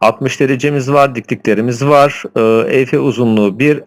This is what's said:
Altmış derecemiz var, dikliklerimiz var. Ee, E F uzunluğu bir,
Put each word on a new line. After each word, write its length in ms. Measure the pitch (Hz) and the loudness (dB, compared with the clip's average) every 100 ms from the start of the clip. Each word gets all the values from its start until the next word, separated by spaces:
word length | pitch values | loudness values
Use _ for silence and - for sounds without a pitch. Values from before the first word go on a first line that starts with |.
Altmış 400 | 110 - 135 - | -2 0 -4 -2
derecemiz 520 | 135 131 147 143 127 | -2 0 -2 -2 0
var, 220 | 143 139 | 2 2
dikliklerimiz 720 | 120 - 123 113 104 120 120 139 | -2 -8 -4 -2 -2 -2 -2 2
var. 360 | 143 143 - - 120 | 4 4 0 -6 -2
Ee, 440 | 113 113 - 135 | 0 0 0 0
E 60 | 127 | 0
F 120 | 147 | -2
uzunluğu 600 | 139 110 117 107 101 107 | -2 0 0 2 0 0
bir, 220 | 147 143 | 0 0